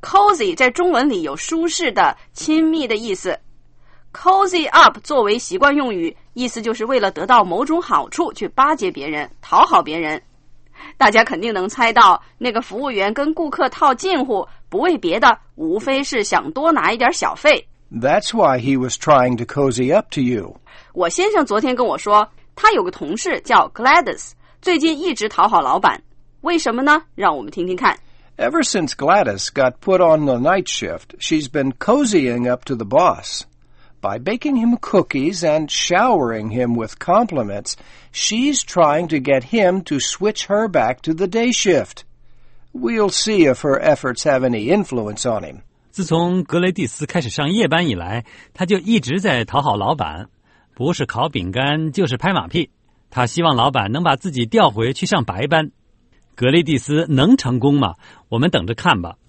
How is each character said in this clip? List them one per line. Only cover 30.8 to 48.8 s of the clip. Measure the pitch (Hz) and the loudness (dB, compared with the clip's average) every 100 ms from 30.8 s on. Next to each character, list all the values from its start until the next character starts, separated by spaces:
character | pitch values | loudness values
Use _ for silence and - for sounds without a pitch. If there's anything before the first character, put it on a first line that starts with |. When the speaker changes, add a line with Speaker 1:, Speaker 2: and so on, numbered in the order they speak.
| 98 82 - - | -6 -10 -14 -12
Speaker 2:
she's | - 160 143 | -2 -2 -2
been | 151 135 | -4 -4
cozying | - - 254 269 202 131 120 120 | -4 0 2 4 2 2 -2 -2
up | 123 - | -4 -4
to | 127 | -8
the | 101 | 0
boss. | 135 175 104 - - - _ _ - - - | 4 4 0 -6 -12 -14 _ _ -20 -20 -10
By | 101 104 | -8 -6
baking | 139 240 302 269 | -4 -4 -2 0
him | 233 240 | 0 0
cookies | - 202 - 139 143 185 | 2 0 0 -2 -2 -2
and | 165 151 151 | 0 0 -2
showering | - - 175 247 208 123 113 107 | -4 0 2 2 2 0 -4 -4
him | 113 123 | -2 -2
with | 117 110 - | -2 -4 -10
compliments, | - 190 233 151 104 101 - - - - - | 0 2 2 -2 -4 -6 -10 -14 -16 -20 -16
she's | - - 214 269 277 | -6 -4 -2 0 -2
trying | - - 156 147 170 | -4 2 4 4 0
to | 156 | -2
get | 131 135 | 2 0
him | 127 233 185 190 | 0 2 2 2
to | 180 143 | -2 -4
switch | - - 202 208 - | -4 -2 -4 -4 -2
her | 202 220 | -2 0
back | 165 113 131 | 0 0 -2
to | - | -6
the | 160 190 | -4 -2
day | 226 233 | 0 -2
shift. | 233 208 156 101 - - - - - - - - | 0 2 0 0 -12 -20 -20 -20 -20 -20 -20 -16
We'll | 247 240 233 208 | -6 -4 0 0
see | - - 208 156 | 0 -2 4 4
if | 127 | 2
her | 151 135 | 0 0
efforts | 156 143 135 120 | 2 0 -2 -4
have | 156 135 127 | 0 0 0
any | 117 110 | -2 0
influence | 196 196 123 104 107 127 | 0 0 -4 -6 -6 -4
on | 107 | -4
him. | 82 67 - _ _ | -8 -16 -20 _ _
Speaker 3:
自 | - 170 | -10 -2
从 | 165 175 185 160 | 0 0 -2 -2
格 | 170 | -2
雷 | 185 | -2
蒂 | 190 139 | -2 -6
斯 | - 151 | -6 -6
开 | 180 | -4
始 | 123 | -6
上 | - 147 | -4 -2
夜 | 196 185 | 0 0
班 | 156 175 | 0 -2
以 | |
来， | 95 85 110 120 - - | -4 -6 -8 -10 -20 -20
他 | - 185 | -8 -2
就 | |
一 | 196 | 0